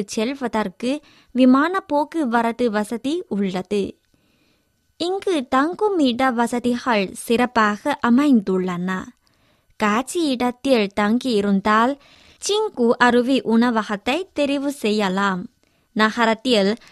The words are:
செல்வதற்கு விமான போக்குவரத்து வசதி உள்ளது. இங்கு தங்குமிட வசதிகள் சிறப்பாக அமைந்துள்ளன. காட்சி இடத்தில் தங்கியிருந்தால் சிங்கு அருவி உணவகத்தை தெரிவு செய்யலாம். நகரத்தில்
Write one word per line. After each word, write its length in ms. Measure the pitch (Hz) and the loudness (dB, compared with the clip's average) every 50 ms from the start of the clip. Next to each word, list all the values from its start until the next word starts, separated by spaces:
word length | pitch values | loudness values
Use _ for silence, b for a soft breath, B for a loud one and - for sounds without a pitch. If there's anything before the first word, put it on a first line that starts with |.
| 208 | -2
செல்வதற்கு 840 | - - 226 220 254 277 277 254 226 - 220 208 190 - - 233 247 285 302 b b b b b b b | -2 -4 -4 -4 -4 -4 -6 -6 -4 -4 -4 -4 -4 -8 -6 -6 -4 -4 -6 b b b b b b b
விமான 440 | 247 254 254 254 269 294 339 381 381 | 4 6 6 6 6 4 2 -2 -4
போக்குவரத்து 880 | 381 - 294 294 294 294 - 330 285 233 233 233 233 226 226 - 247 233 | -4 -2 -2 -2 -2 -2 -2 -4 -2 0 0 0 0 0 -2 -2 -2 0
வசதி 440 | 202 214 208 - 240 226 - 269 320 359 - | 0 -2 -4 -4 -6 -6 -4 -4 -4 -4 -6
உள்ளது. 540 | - 220 196 196 190 185 180 180 - 208 202 190 - - _ _ _ _ _ _ _ _ _ _ _ _ _ _ _ _ _ _ _ _ - | -6 -4 -4 -2 -2 -4 -6 -6 -4 -4 -4 -4 -4 -8 _ _ _ _ _ _ _ _ _ _ _ _ _ _ _ _ _ _ _ _ -8
இங்கு 360 | 320 349 381 392 - 403 359 294 247 | -6 -4 -4 -4 -2 -2 -2 -2 -2
தங்குமிட 840 | - 269 262 285 330 359 - 415 415 392 330 285 254 226 240 262 262 | -2 0 0 0 0 -2 -2 -2 0 2 2 2 0 2 0 -2 0
வசதிகள் 760 | 233 233 240 233 247 240 - 240 240 240 - 262 226 208 190 - - | 0 0 -2 -2 -2 -2 -2 -2 -2 -2 -2 -2 0 0 -2 -2 -6
சிறப்பாக 840 | - - - 233 226 247 247 - 226 214 208 208 - - 294 277 - | -12 -2 -2 0 0 0 0 2 0 0 2 0 -2 -4 -4 -4 -2
அமைந்துள்ளன. 880 | - 233 233 262 294 294 254 220 190 - 185 185 185 185 175 175 175 190 185 185 - 247 - _ _ _ _ _ _ _ _ _ _ _ _ - | 2 2 4 4 6 4 4 4 4 0 -2 0 0 -2 -4 -4 -4 -4 -4 -6 -8 -12 -18 _ _ _ _ _ _ _ _ _ _ _ _ -2
காட்சி 420 | 214 208 208 240 269 - - 349 330 | 0 0 0 0 -2 -2 -4 -2 -2
இடத்தில் 600 | 285 262 233 254 247 240 - - 269 262 226 202 196 - | -2 0 0 -2 -2 -4 -4 0 2 2 2 2 0 -2
தங்கியிருந்தால் 1000 | 214 208 208 226 247 - 262 226 202 202 202 196 196 196 214 214 220 233 262 285 b b b b b b b b b | -2 0 0 0 0 0 0 0 0 2 2 0 0 2 2 2 4 2 2 0 b b b b b b b b b
சிங்கு 480 | - - 403 427 440 415 - - 240 233 254 | -6 -2 -2 -2 -2 -2 -2 0 2 2 2
அருவி 420 | - 247 247 240 247 240 254 277 247 | 4 4 4 4 2 2 2 0 0
உணவகத்தை 760 | - 220 226 226 240 247 226 220 208 - 208 196 - 247 269 349 381 - _ | 0 2 2 2 2 2 0 -2 -4 -4 -6 -6 -4 -4 -4 -4 -4 -6 _
தெரிவு 360 | 302 285 277 277 285 277 294 | -2 -2 -2 -2 -2 -4 -6
செய்யலாம். 720 | 277 - - 208 214 214 202 185 185 196 202 196 185 180 190 - _ _ _ _ _ _ _ _ _ | -6 -4 -4 -2 0 0 -2 -2 -2 -2 -2 -2 -2 -4 -8 -12 _ _ _ _ _ _ _ _ _
நகரத்தில் 760 | 214 214 220 - 240 233 226 220 220 - 254 240 208 190 196 226 B B B | 0 0 0 2 2 2 2 0 0 0 0 2 2 2 2 0 B B B